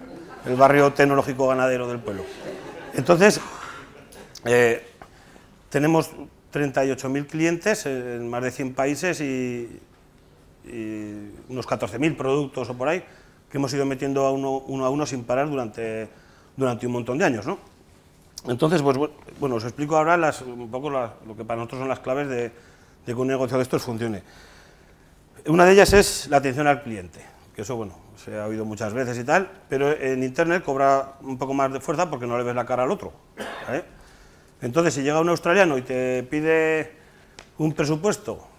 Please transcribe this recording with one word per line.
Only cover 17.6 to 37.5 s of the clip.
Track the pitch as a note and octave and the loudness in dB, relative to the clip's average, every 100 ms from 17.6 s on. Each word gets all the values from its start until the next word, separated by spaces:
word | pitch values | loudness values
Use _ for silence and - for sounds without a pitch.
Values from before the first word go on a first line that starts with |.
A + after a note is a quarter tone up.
| - _ _ - _ _ _ - B2 | -10 _ _ -20 _ _ _ -12 -6
Entonces, | B2 D#3+ E3+ | 0 2 4
pues, | C#3 C3 | 4 2
bu-, | D3+ - - - | 0 -6 -20 -6
bueno, | C#3 A2+ | -4 -2
os | |
explico | A#2 A#2 D3 D#3 | -4 -6 0 2
ahora | D#3 F3 | 4 4
las, | D#3 - | 2 -2
un | B2+ A#2+ A#2 | -8 -12 -10
poco | B2+ D3 | -8 -4
la, | C#3 A2+ - A2 | -4 -4 -8 -16
lo | G#2+ | -12
que | A2 | -8
para | A#2 | -6
nosotros | A#2 C3 | -6 -6
son | C3 | -4
las | B2 | -4
claves | C3 C3+ C#3+ | -4 -4 -2
de, | B2 A#2 - - - - _ - | -4 -6 -8 -20 -20 -20 _ -6
de | |
que | |
un | A#2 C3 | -2 0
negocio | C3 B2+ B2+ | 0 0 0
de | |
estos | B2+ D#3 | 0 -2
funcione. | - A2+ A2+ G2 - - - - - - - _ _ _ _ - D3+ | -4 -4 -4 -6 -10 -20 -20 -20 -20 -20 -20 _ _ _ _ -8 2
Una | E3+ F3+ | 6 10
de | |
ellas | G3 F#3 | 10 10
es | G3 - - C#3+ | 8 6 2 2
la | C#3+ | 2
atención | C3+ B2+ D3 | 2 2 2
al | C#3 | 2
cliente, | A#2+ G#2 F2 - - - - - | -2 -10 -12 -18 -20 -20 -16 -12
que | |
eso, | G2+ A#2+ | -8 -6
bueno, | G2+ F#2 - - | -8 -12 -20 -20
se | - G#2+ | -12 -8
ha | G#2+ | -6
oído | A2 A2 | -6 -6
muchas | G#2+ A2 | -6 -4
veces | A#2+ B2 A#2+ | -4 -4 -4
y | |
tal, | B2 F3 F#3 - - | 0 2 0 -10 -4
pero | C3+ C#3 | 0 2
en | D3 C3+ C3 | 0 0 0
Internet | C3 C3 E3 F3 | 0 0 2 2
cobra | D3+ C3+ C#3 C#3 C3+ - | 0 4 6 4 2 -10
un | C3+ B2+ | -10 -6
poco | C3+ | -2
más | C#3 C3+ | 0 0
de | C3+ | -2
fuerza | - D3+ F3 | -4 -2 -2
porque | C#3 A#2+ | -2 -2
no | A#2+ | -2
le | |
ves | B2 B2 | -2 -2
la | A#2 | -2
cara | B2 | 0
al | B2+ | 0
otro, | G3+ - - _ - - - - | -2 -8 -16 _ -16 -14 -12 -8
¿vale? | C3+ - - - - - - _ - | -8 -8 -16 -20 -20 -20 -20 _ -10
Entonces, | B2 C#3+ E3+ C3+ | -4 2 2 2
si | |
llega | C#3 D#3 | 2 2
un | E3+ | 2
australiano | E3 E3+ F#3+ F3+ C3 | 2 2 4 4 2
y | |
te | B2+ B2+ B2+ B2+ | -2 -2 0 -2
pide | B2+ D3+ D#3 D#3+ D#3+ D#3 C#3+ - - - - - - | -2 -2 2 2 2 0 -4 -12 -20 -20 -20 -20 -14